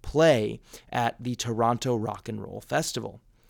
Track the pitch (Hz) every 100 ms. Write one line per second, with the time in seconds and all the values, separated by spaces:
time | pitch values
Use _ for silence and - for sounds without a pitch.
0 | - 147 160 131 104 - - - - 123
1 | 120 - 123 120 120 113 117 117 131 120
2 | 107 104 - 107 101 101 - 139 160 -
3 | 110 107 _ _ _